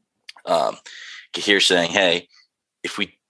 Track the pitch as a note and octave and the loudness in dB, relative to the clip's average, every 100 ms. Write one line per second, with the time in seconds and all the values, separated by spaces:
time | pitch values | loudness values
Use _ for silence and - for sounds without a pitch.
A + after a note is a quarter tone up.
0 | _ _ - - - E2+ A#1 - - - | _ _ -20 -16 -2 0 0 -4 -16 -20
1 | - - - - G#2 G2 - F2+ E2+ F#2+ | -20 -20 -16 -6 2 2 4 2 2 2
2 | F#2 E2+ - _ _ _ _ _ - - | 2 0 -4 _ _ _ _ _ -12 -8
3 | G2 _ | -10 _